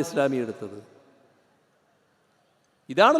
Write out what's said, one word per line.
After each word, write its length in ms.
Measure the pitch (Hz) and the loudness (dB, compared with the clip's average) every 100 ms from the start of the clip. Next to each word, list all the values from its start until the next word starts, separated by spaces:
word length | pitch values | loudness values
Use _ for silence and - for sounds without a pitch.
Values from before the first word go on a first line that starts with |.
ഇസ്ലാമി 320 | 143 - 139 131 | -2 -2 -2 -2
എടുത്തത്. 340 | 113 101 101 104 104 - _ _ _ _ _ _ _ _ _ _ _ _ _ _ _ _ _ _ - | -6 -8 -14 -16 -20 -20 _ _ _ _ _ _ _ _ _ _ _ _ _ _ _ _ _ _ -4
ഇതാണ് 300 | 131 226 320 | 2 4 6